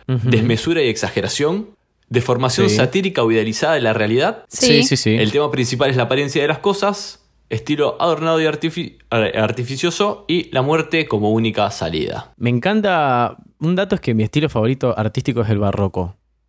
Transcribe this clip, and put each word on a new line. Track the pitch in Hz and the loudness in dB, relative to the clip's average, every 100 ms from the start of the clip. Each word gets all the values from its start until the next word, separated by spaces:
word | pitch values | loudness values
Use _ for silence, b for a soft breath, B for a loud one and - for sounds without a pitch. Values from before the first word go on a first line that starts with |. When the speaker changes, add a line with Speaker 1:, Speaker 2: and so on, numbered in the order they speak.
| - | -4
Speaker 1:
Ujú. | 127 123 | -2 2
Speaker 2:
desmesura | 117 113 113 160 170 | 2 2 0 0 0
y | 127 | 0
exageración, | 107 95 - 98 - 147 196 220 _ _ _ - | 0 -4 -4 -4 -2 0 -2 -6 _ _ _ -4
deformación | 117 120 123 127 - 196 | -2 0 0 0 2 2
Speaker 1:
Sí. | 107 | 4
Speaker 2:
satírica | 123 196 190 180 | 2 2 0 0
o | 113 | 2
idealizada | 113 110 110 160 | 2 0 -2 0
de | 156 | 0
la | 117 | 2
realidad. | 107 104 120 175 226 - | 0 2 2 0 -2 -10
Speaker 3:
Sí. | - 254 | 0 4
Speaker 1:
Sí, | - | 4
sí, | 131 131 | 4 2
sí. | 110 110 | 2 2
Speaker 2:
El | 107 | 2
tema | 143 147 | 0 0
principal | 143 123 127 135 | -2 -2 0 0
es | 127 | 0
la | |
apariencia | 117 131 143 151 | 0 0 0 0
de | 147 | 0
las | 156 | 0
cosas, | 202 196 202 196 - - _ _ - | -2 0 -2 -4 -10 -16 _ _ -10
estilo | 113 - 147 147 - | -8 -4 0 0 0
adornado | 175 156 165 160 | 0 0 0 2
y | |
artifi-, | 156 151 165 175 - - - | 0 0 -4 -4 -10 -12 -4
ar-, | 117 107 110 | 0 0 0
artificioso, | 107 107 120 135 175 - 208 208 - | -2 -2 -6 -2 -4 0 -2 -2 -2
y | 175 - | -2 0
la | 131 | -2
muerte | 139 160 160 165 151 | 2 0 0 -2 0
como | 107 104 | 0 2
única | 113 113 107 101 | 2 0 0 -2
salida". | - 82 80 - - - - | -2 -6 -4 -4 -8 -12 -4
Speaker 1:
Me | 117 | -2
encanta, | 123 180 214 202 175 143 123 120 - - - | 0 0 0 2 0 2 2 0 -4 -20 -6
un | 160 | -2
dato | 180 196 | 0 0
es | 196 | -2
que | - | 0
mi | 110 | 0
estilo | 110 151 151 | 2 0 0
favorito | 117 110 135 127 110 | 0 0 0 0 0
artístico | 107 - 135 117 | -2 -2 -2 -2
es | 110 | 0
el | 107 | 0
barroco. | 101 98 98 - 90 - _ _ | 0 0 -2 -2 -6 -8 _ _